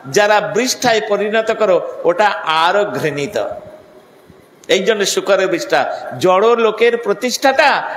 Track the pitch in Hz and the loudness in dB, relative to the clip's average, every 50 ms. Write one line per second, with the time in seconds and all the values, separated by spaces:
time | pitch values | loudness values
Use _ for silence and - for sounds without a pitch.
0 | - 135 135 202 208 208 214 208 - - - 214 254 254 - - - 240 226 214 | -12 -2 0 2 4 4 4 2 0 0 -2 -2 -2 -2 -4 -2 0 0 0 0
1 | 214 214 202 196 208 214 208 226 220 220 214 190 214 196 175 - - - - - | 0 -2 -2 -2 -2 -2 -2 0 0 -2 -2 0 2 2 2 2 0 -4 -8 -2
2 | - 165 175 208 214 196 185 - - 160 156 160 165 175 185 202 208 202 147 139 | -2 0 2 2 2 0 0 -2 -2 -2 0 2 2 2 2 0 -2 -2 -4 -4
3 | 143 151 139 143 143 - - 113 101 - - - - - - - - - - - | -4 -4 -4 -4 -6 -4 -4 -6 -6 -6 -8 -12 -14 -18 -20 -20 -20 -20 -20 -20
4 | - _ _ _ _ - - - - _ _ _ - - 170 202 190 285 226 208 | -20 _ _ _ _ -20 -20 -20 -20 _ _ _ -2 0 0 2 2 0 0 0
5 | 196 - - 190 180 202 196 190 190 180 170 160 - - 160 147 120 - - - | -2 -2 -2 -2 0 0 2 2 2 0 -2 -4 -2 0 0 0 0 0 -4 -8
6 | - - 135 127 143 185 185 190 214 233 240 233 226 214 214 220 233 240 233 233 | -10 -12 -6 0 2 2 4 4 4 4 4 4 2 0 2 2 2 2 2 0
7 | - 202 202 - 254 247 233 - - 269 269 311 302 269 220 - - - - | -2 -4 -4 -2 -4 -4 -2 0 0 2 2 4 2 2 2 0 -2 -6 -8